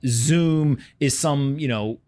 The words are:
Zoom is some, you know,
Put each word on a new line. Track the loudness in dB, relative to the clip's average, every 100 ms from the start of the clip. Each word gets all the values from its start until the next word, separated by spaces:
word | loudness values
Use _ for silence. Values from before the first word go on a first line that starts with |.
| -2
Zoom | 0 2 2 2 2 2 0 -4 -2
is | -2 0
some, | 0 0 -2 -2
you | -4
know, | -4 -4 -8